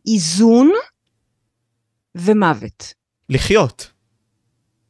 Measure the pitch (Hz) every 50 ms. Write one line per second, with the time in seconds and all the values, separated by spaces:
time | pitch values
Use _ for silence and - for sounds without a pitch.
0 | - - 220 208 165 156 165 185 220 233 226 240 262 302 381 453 539 - _ _
1 | _ _ _ _ _ _ _ _ _ _ _ _ _ _ _ _ _ _ _ _
2 | _ _ - 175 175 190 214 214 196 170 151 104 117 110 - - - - - _
3 | _ _ _ _ _ - 131 131 - - 190 214 180 123 - - - - _ _
4 | _ _ _ _ _ _ _ _ _ _ _ _ _ _ _ _ _